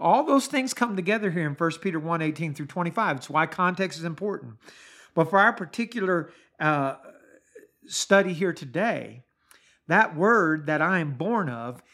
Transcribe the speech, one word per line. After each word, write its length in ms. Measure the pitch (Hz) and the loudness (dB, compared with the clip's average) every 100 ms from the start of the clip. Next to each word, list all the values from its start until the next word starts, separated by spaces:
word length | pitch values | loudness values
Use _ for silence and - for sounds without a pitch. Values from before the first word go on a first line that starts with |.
all 240 | 165 226 | 2 2
those 240 | 302 277 - | 4 2 2
things 260 | 285 262 | -2 -2
come 220 | - 226 196 | -2 -2 -2
together 340 | 180 214 208 | -2 0 0
here 160 | 170 151 | -2 -2
in 80 | |
First 260 | 143 165 160 | -2 -2 -2
Peter 200 | 196 160 | -4 -4
one 220 | 156 165 | -4 -2
eighteen 320 | 156 151 165 | -2 -4 -6
through 120 | 143 139 | -8 -8
twenty-five. 520 | 180 170 170 202 139 | -6 -4 -2 -2 -2
It's 120 | - | -2
why 160 | 147 160 | 0 0
context 540 | - 180 180 190 151 | 2 0 0 -4 -4
is 40 | |
important. 540 | 170 156 202 - 123 110 - - - - - | -8 -6 -6 -6 -10 -18 -20 -20 -20 -20 -4
But 160 | - 160 | 0 4
for 80 | 196 | 6
our 140 | 214 | 4
particular, 800 | 214 175 - 233 240 185 175 151 - _ - | 2 -4 -6 -6 -2 0 0 -2 -12 _ -2
uh, 380 | 156 147 135 - - - _ - _ - - _ - | 0 0 -2 -6 -14 -20 _ -20 _ -20 -20 _ -10
study 460 | - - 196 190 | -6 4 4 4
here 200 | 160 185 | 0 -2
today, 720 | 160 139 156 226 151 110 117 _ _ _ _ _ _ - | -4 -6 -2 -2 -2 -8 -16 _ _ _ _ _ _ 2
that 300 | 180 220 156 | 4 4 2
word 500 | 196 233 165 156 151 | 4 4 4 0 0
that 160 | 151 | 0
I 160 | 165 185 | 2 0
am 180 | 151 127 | -2 -4
born 320 | 180 233 160 | -2 -2 -2
of 360 | 117 120 127 _ | -6 -10 -12 _